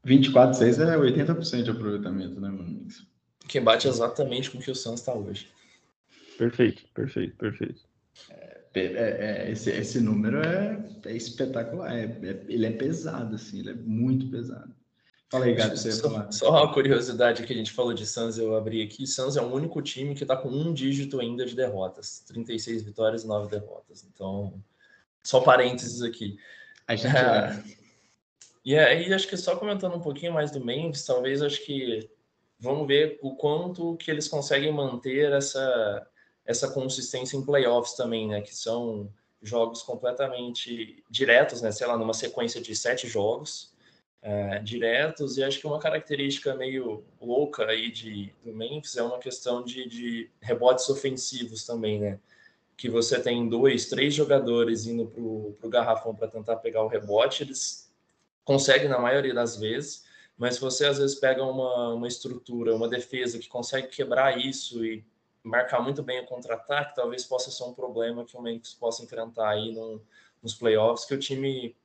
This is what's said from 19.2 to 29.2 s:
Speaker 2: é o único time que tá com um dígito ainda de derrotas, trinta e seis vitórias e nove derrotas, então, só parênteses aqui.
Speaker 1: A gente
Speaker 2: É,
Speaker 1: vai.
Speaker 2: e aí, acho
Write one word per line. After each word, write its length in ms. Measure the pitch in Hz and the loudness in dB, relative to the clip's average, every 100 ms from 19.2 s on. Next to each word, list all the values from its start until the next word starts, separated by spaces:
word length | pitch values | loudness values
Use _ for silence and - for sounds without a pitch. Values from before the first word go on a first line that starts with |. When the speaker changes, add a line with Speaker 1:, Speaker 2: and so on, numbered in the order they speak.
| 131 139 | 0 0
Speaker 2:
é 60 | |
o 100 | 120 | 0
único 300 | 135 160 160 | -2 -2 -6
time 320 | 139 131 143 | -8 -6 -6
que 100 | 143 | -6
tá 120 | 135 131 | -2 -2
com 120 | 135 | 0
um 240 | 135 165 | -2 -2
dígito 460 | 151 135 139 135 135 | 0 0 0 -2 -4
ainda 260 | 117 120 | -4 -4
de 120 | 123 120 | -4 -2
derrotas, 640 | 123 98 92 - - - | -2 -2 -6 -8 -16 -16
trinta 320 | - 113 117 | -12 -10 -6
e 80 | 113 | -6
seis 240 | 113 113 | -4 -6
vitórias 400 | 104 101 110 113 | -6 -2 0 0
e 20 | 110 | -2
nove 240 | 104 104 | -4 -2
derrotas, 540 | 104 - - _ - | -6 -8 -16 _ -20
então, 500 | - _ 95 98 101 95 - _ _ _ _ _ | -20 _ -8 -6 -6 -10 -20 _ _ _ _ _
só 160 | - 127 | 4 6
parênteses 640 | 127 127 123 123 120 120 | 8 8 6 0 -6 -6
aqui. 360 | 120 - 104 101 - - - - - | -6 -6 -10 -10 -18 -20 -20 -18 -4
Speaker 1:
A 80 | |
gente 140 | 117 - | -2 4
Speaker 2:
É, 140 | 139 | 6
Speaker 1:
vai. 420 | 123 110 101 - - - _ _ _ _ _ _ - _ | 6 6 2 -4 -12 -20 _ _ _ _ _ _ -20 _
Speaker 2:
e 120 | 127 147 | 2 8
aí, 360 | 143 156 180 | 8 8 4
acho 140 | 190 | 2